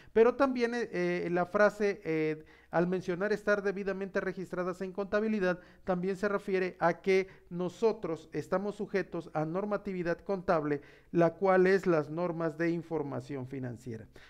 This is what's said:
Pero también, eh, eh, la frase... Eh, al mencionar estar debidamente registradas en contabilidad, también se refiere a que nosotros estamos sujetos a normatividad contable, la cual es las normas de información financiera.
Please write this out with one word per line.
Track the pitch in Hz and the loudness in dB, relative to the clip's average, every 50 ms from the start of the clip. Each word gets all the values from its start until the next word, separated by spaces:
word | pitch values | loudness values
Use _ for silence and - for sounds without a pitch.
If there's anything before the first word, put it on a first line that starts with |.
| - - - | -20 0 4
Pero | 220 233 247 247 | 6 6 6 6
también, | 247 277 262 254 247 233 233 240 | 4 2 2 2 0 -2 -2 -2
eh, | 240 226 220 - | -2 -4 -4 -2
eh, | 180 180 175 175 175 170 170 175 | -2 -2 0 0 -2 -2 0 0
la | 175 175 | 0 0
frase... | 175 - 208 208 202 202 - 214 202 190 - - | 0 4 4 4 4 4 2 0 -2 -2 -2 -4
Eh, | 160 160 156 156 156 156 156 - - - - _ _ | -2 0 0 0 0 -2 -4 -8 -16 -20 -20 _ _
al | - 165 175 | 0 2 2
mencionar | 180 185 185 180 185 175 165 202 214 214 | 2 0 -2 -2 -4 -4 -2 -2 -2 -2
estar | 202 - 208 208 208 190 | -2 0 0 0 2 0
debidamente | 202 185 196 196 196 190 190 196 190 - 202 | -2 -4 -4 -4 -4 -4 -4 -6 -6 -4 -4
registradas | 190 190 175 196 175 - - 180 180 185 180 - | -4 -4 -4 -6 -8 -8 -6 -4 -4 -4 -4 -6
en | 196 185 180 | -8 -8 -6
contabilidad, | 202 202 185 220 208 220 220 214 208 185 185 175 180 - - - - - | -6 -4 -2 0 0 0 0 0 0 0 0 0 -2 -6 -14 -20 -8 -4
también | - 185 180 180 190 190 | -2 -2 -2 -2 -2 -2
se | 180 214 202 | -2 -2 -2
refiere | 196 190 190 202 190 185 185 180 - - | -2 -2 -2 -2 0 0 0 -2 -2 0
a | 170 170 170 175 | 0 0 0 0
que | - 196 190 190 185 190 - - - - | 2 2 2 2 2 0 -6 -18 -18 -10
nosotros | 180 170 180 175 175 - 226 220 208 220 - 160 165 156 - - - | -6 -6 -4 -6 -2 0 0 0 0 0 -4 -6 -6 -8 -10 -8 -8
estamos | 147 139 - 185 185 202 208 196 | -8 -4 -2 -2 -2 -2 -4 -6
sujetos | - 202 - - 190 175 - - 170 160 - - | -6 -6 -4 -2 -2 -2 -4 -6 -10 -10 -6 -4
a | 156 156 | -4 -4
normatividad | 156 165 185 202 208 208 202 - 202 190 180 170 170 170 - | -2 -2 -4 -2 -2 -4 -4 -4 -4 -6 -4 -2 -2 -2 -2
contable, | - - 196 185 175 - 175 160 147 151 147 143 - - - - - _ | -4 -4 -4 -2 0 2 2 2 2 0 -2 -2 -4 -8 -20 -20 -14 _
la | - 170 170 165 165 | 2 4 4 4 4
cual | - 190 190 185 190 180 | 2 2 4 6 6 6
es | 190 196 190 190 | 6 4 4 4
las | 185 170 151 143 139 | 2 2 2 0 -2
normas | 151 170 180 175 165 165 170 160 147 156 | -4 -4 -4 -4 -2 -2 -4 -4 -2 -2
de | 170 170 | -2 0
información | 170 170 160 - 165 151 143 139 135 127 127 - 143 135 127 127 | 0 -2 -4 -4 -4 -4 -4 -4 -6 -8 -8 -8 -8 -8 -8 -8
financiera. | 139 135 127 123 117 107 - 123 113 107 101 - - - - - | -8 -8 -8 -8 -8 -10 -10 -10 -10 -10 -12 -16 -20 -20 -20 -20